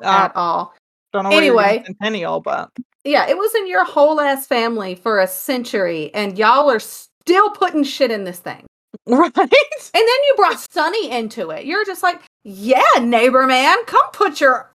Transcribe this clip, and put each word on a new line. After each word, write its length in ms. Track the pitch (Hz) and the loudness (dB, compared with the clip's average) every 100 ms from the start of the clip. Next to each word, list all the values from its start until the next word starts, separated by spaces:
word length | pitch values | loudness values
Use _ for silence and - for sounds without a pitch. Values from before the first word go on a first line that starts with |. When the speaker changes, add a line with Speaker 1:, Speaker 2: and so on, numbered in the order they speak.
Speaker 1:
Uh, 40 | 190 | 2
Speaker 2:
at 240 | 196 185 185 | 2 2 0
all. 360 | 170 175 175 _ _ _ _ | -2 -2 -6 _ _ _ _
Speaker 1:
don't 120 | 202 | -6
know 60 | 196 | 0
where 120 | 208 | 2
you're 120 | 285 233 | 4 4
getting 140 | 202 233 | 2 0
Speaker 2:
Anyway. 40 | 190 | -6
Speaker 1:
centennial, 540 | 202 220 214 165 165 | -8 -6 -6 -6 -6
but 300 | 160 139 - - - _ | -4 -6 -8 -16 -20 _
Speaker 2:
Yeah, 220 | 277 277 - | -2 0 0
it 80 | 349 | -2
was 180 | 427 | -2
in 120 | 440 381 | -4 -2
your 180 | 359 | 0
whole 360 | 349 302 294 311 | 0 2 2 2
ass 260 | 285 269 - | 0 -2 -2
family 480 | 247 233 226 190 | -2 -2 -4 -8
for 260 | 180 233 208 | -6 -2 0
a 60 | 185 | 0
century, 840 | - - 254 240 214 175 165 151 | -2 -6 -6 -4 -4 -2 -4 -6
and 240 | 208 202 190 | -6 -6 0
y'all 320 | 214 262 294 | 2 4 2
are 80 | 220 | -2
still 680 | - - - _ - 370 415 | -6 -18 -20 _ 0 2 2
putting 320 | - 359 311 | 0 -2 -2
shit 280 | 277 - 247 | -4 -2 -2
in 120 | 214 | -2
this 140 | 185 180 | -8 -12
thing. 260 | - 117 - | -14 -16 -18
Speaker 1:
<laughs> 360 | _ _ - - | _ _ -14 -2
Right? 240 | 254 339 | 0 2
Speaker 2:
And 180 | - 294 523 571 605 - | 0 2 2 2 -6 -4
then 140 | - 453 | 0 2
you 260 | 508 571 453 | 2 2 2
brought 220 | 349 240 - | 2 0 -6
Sonny 380 | 339 311 440 294 | -4 -2 -2 -6
into 400 | 240 220 233 165 | -6 -8 -8 -10
it. 140 | 156 269 | -10 -6
You're 180 | 381 | -6
just 180 | 403 349 | -6 -4
like, 180 | 370 339 _ _ | -4 -4 _ _
"Yeah, 380 | 208 190 214 269 622 381 | -20 -6 2 4 4 4
neighbor 460 | 240 233 247 262 262 | 2 2 4 4 4
man, 380 | 254 285 392 466 | 2 4 2 2
come 220 | 494 605 | 0 0
put 280 | - 392 294 | 0 -4 2
your 320 | 277 240 - | 2 0 -4